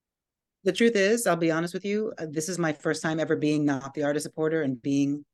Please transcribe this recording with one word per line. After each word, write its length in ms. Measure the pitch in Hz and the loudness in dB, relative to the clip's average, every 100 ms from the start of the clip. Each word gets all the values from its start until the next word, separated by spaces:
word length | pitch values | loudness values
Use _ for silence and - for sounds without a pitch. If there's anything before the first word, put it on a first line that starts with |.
| _ _ _ _ _ _ | _ _ _ _ _ _
The 80 | 190 | -2
truth 240 | 180 233 220 | 4 4 4
is, 320 | 196 233 208 | 4 2 2
I'll 80 | 170 | 2
be 160 | 170 | 2
honest 220 | 160 170 | 0 -2
with 100 | 185 | -6
you, 300 | 202 208 220 - | -4 -2 -4 -6
uh, 100 | 160 | -8
this 180 | 147 156 | -6 -4
is 100 | 175 | -2
my 140 | 165 | -2
first 300 | 151 160 151 | -2 -2 -2
time 180 | 165 160 | -2 0
ever 160 | 151 160 | 0 0
being 300 | 151 151 147 | 2 2 2
not 280 | 135 135 | 0 -4
the 100 | 151 | -4
artist 200 | 143 147 | -2 -2
supporter 380 | 156 - 156 160 | -4 -2 0 0
and 200 | 139 123 | -2 -2
being 440 | 143 139 139 143 - | 0 2 2 -2 -8